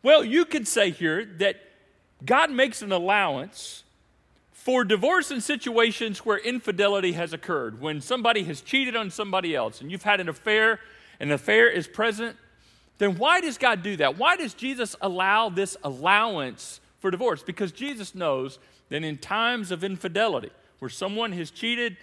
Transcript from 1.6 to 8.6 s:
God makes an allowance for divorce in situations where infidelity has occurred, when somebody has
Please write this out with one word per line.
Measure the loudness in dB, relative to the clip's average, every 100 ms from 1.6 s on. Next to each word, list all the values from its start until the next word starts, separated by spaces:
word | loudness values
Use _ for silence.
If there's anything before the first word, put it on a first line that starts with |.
| -14 _ _ _ _ _
God | 2 4 4
makes | 2 0 0
an | -2
allowance | -2 2 2 2 -2 -8 -14 -16 -18 _ _ _ _ _ _ _
for | -10 0 2 4
divorce | 2 4 2 2
in | -6
situations | -4 -4 0 4 4 2 -4 -4
where | -2 -2
infidelity | 0 -4 -4 2 2 2 0
has | -2 -6
occurred, | -8 -4 -4 -4 -6
when | -6 -6
somebody | -4 0 2 2
has | -2 -8